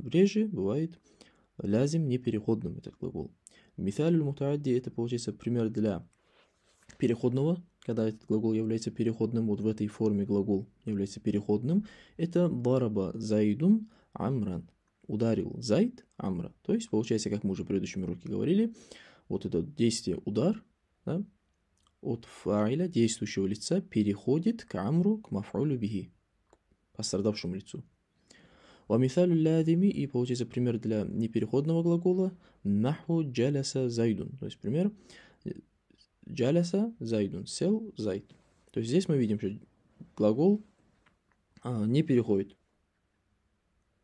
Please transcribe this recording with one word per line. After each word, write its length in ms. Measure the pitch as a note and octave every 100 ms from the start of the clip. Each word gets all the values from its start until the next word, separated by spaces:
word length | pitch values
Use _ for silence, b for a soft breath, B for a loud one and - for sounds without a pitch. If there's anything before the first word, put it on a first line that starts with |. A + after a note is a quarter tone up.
| B2+
реже 380 | D#3 G3 G#3+ A3
бывает 520 | C#3+ F#2+ C3+ E3 - b b b b b -
лязим 460 | G2 G#2+ C#3 E3 D3
непереходным 680 | B2 B2 G#2+ G#2+ A2+ E2 D2+
этот 200 | - -
глагол. 320 | F2+ E2 C#2+ - b b b -
Мисалюль 480 | F#2+ G2 D#3+ E3+
мутаадди, 480 | C#3+ C#3+ C#3 D3 C#3+
это 180 | B2 B2+
получается 420 | - A#2 A#2+ G#2+
пример 360 | G2+ A#2 A#2+ A2+
для 380 | A2+ G#2+ E2+ - b b b b b b b - -
переходного, 640 | A#2+ A#2 B2+ B2+ D3+ F3 - _ -
когда 180 | A#2 A2
этот 160 | A2 -
глагол 240 | G#2+ A2+
является 400 | A2 A2 A2 A2
переходным, 560 | - A2+ A2+ A2+ A#2 A2+
вот 140 | G2+
в 60 | G#2+
этой 200 | G#2+ G#2+
форме 380 | - A2 G2+ G2
глагол 420 | G2+ G2 G2 G2 _
является 380 | - G#2 G2 -
переходным, 640 | A2 G2+ G#2 G#2 A#2+ F#3 G#3+ B B -
это 320 | E3+ F3 F3
дараба 640 | B2 B2 C3 A#2 G2+ F#2 A2
зайдун 720 | G#2+ G#2+ G#2+ G#2+ E3+ A3 G#3+ B B
амран, 580 | - G#2 C3+ G2 F2 - _ _ _ -
ударил 480 | G#2+ A2+ G#2+ - -
Зайд 440 | A#2 A#2+ A#3+ - - -
Амра. 360 | - F3 E3 -
То 100 | -
есть 160 | A3+ A3
получается, 400 | A2 A#2+ A2 G#2
как 160 | G#2 G2+
мы 60 |
уже 120 | F#2+
в 40 | E2+
предыдущем 360 | G2 F#2 F#2+
уроке 240 | F2+ F2+ -
говорили, 460 | G2 A2+ G3 A3+ A3+ B B B B -
вот 160 | G2 G2
это 160 | F2
действие 580 | D#2 - A#2 A2 - E2+ -
удар, 360 | G#2 D#3+ A3 - _ _ _ -
да, 180 | D#3+ G#3 _ _ _ _ _ _ _
от 240 | - A#2 -
фаиля, 640 | - - G#2 G#2+ C#3+ F3+
действующего 580 | A#2 A2+ - G#2 - F#2+
лица, 320 | G#2+ - F#3+
переходит 880 | - G#2+ G#2 G2 - D3+ G#3+ A#3 -
к 100 | F#2+
Амру, 440 | G2 E3 G3 A3
к 120 | -
маф'улю 460 | G2 G#2 G2 D3 B2+
бихи, 340 | G#2 G2+ E2+ _ _ _ _ _ _ _ _
пострадавшему 640 | - A2 G2 G#2 G#2 F2 F#2+
лицу. 300 | - - - _ _ b b b b b b b -
Ва 80 | A2
мисалю 360 | C3 F3+ F3+
лядими, 540 | E3+ D#3+ D#3+ D#3+ E3+ G3
и 200 | - C#3
получается 380 | B2 B2 A#2+ A#2
пример 320 | B2 B2 A2
для 260 | A2 G#2+
непереходного 800 | F#2 G#2 A2+ A2+ G#2+ C3 D3 E3
глагола, 540 | E3+ E3+ F3+ F#3 F#3 F#3 b b
наху 600 | G2+ G2+ A#2+ D#3+ - E3
джаляса 640 | D3+ B2 B2+ C#3+ C3+ C3+ B2+
зайдун. 420 | A#2 A2+ F#2+ - C3+
То 60 | -
есть 120 | -
пример, 320 | - D3 G3 G#3+ B B B B - - - _ _ _ _ _ -
джаляса 640 | - B2+ E3 F3 G3 A3+ A#3
зайдун, 460 | A#2 A2 G2+ F2+ A#2
сел 480 | - E3 A3 A3 -
Зайд. 280 | G#2+ F#2+ - - _ _ _
То 80 | -
есть 100 | A2+
здесь 180 | D#3+ F#3+
мы 100 | C#3+
видим, 220 | A2 G#2
что 120 | G2 G#2+ - _ _ - - -
глагол, 480 | G#2+ A2+ F3+ G#3 - _ _ _ _ _ _ _ _ _
а, 240 | A#2+ A#2 G#2+
не 180 | C3+
переходит. 520 | D3+ B2 A2+ G2 F#2+ _ _ _ _ _ _ _ _ _ _ _ _ _ _ _